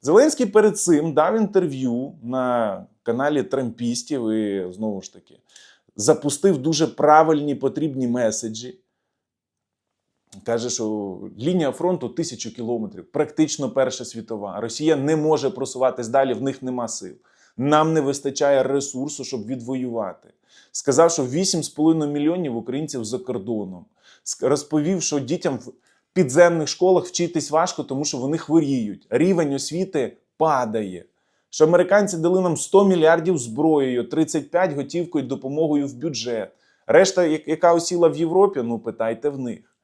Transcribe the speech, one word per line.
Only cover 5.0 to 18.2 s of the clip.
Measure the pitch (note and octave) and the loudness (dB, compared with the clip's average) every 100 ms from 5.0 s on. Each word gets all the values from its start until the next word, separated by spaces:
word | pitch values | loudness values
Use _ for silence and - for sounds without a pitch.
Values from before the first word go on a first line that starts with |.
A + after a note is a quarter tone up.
ж | F#2+ | -12
таки, | - _ _ _ - - _ _ - | -20 _ _ _ -20 -20 _ _ -6
запустив | G#2+ D#3 D3 - G3 D#3 | 2 2 2 0 2 2
дуже | C3 D3+ D3+ | 0 0 -2
правильні, | - D3 D3+ D#3+ D#3 D3 | 0 6 6 6 2 0
потрібні | C3 C3 B2 D3+ C3+ B2+ | -2 -4 -2 -6 -4 -2
меседжі. | A#2+ A#2 G#2+ A2+ A2 B2 - _ _ _ _ _ _ _ _ _ _ _ _ _ _ _ G2 | 0 0 -2 -8 -10 -14 -18 _ _ _ _ _ _ _ _ _ _ _ _ _ _ _ -18
Каже, | - A#2 B2 | -4 -4 -4
що | - A2 G#2+ G2+ F#2 G2 F#2+ | -4 -4 -4 -6 -10 -14 -6
лінія | C3 F3+ D3 | -2 0 0
фронту | - F3 F3+ B2+ | 0 -2 -2 -4
тисячу | - E3 A#2 A2+ | -6 -8 -6 -12
кілометрів, | - A#2 A#2+ G#2+ F2+ - | -10 -6 -4 -6 -12 -10
практично | - D3+ - D#3 - C3+ | -4 -4 -2 -4 -2 -4
Перша | B2 C3 B2+ | 0 -2 -2
світова. | A#2 A#2 - A2 G2+ F#2 | -12 -14 -10 -10 -8 -8
Росія | A2+ - D#3 D3+ | -8 -4 0 0
не | C#3 D#3 | 2 0
може | D3+ D3+ C3+ | 2 0 0
просуватись | B2 C3 B2+ B2+ B2 A2+ | -4 -8 -2 -2 -2 -2
далі, | C3 C3+ | 0 0
в | A2+ | 0
них | C3+ C3+ | -4 -6
нема | B2+ B2+ A#2 | -8 -6 -6
сил. | - F#2+ - _ _ _ - | -8 -14 -18 _ _ _ -6
Нам | C3+ D3+ D#3+ | 2 4 4
не | D#3+ | 2
вистачає | C3+ C#3 | 0 -2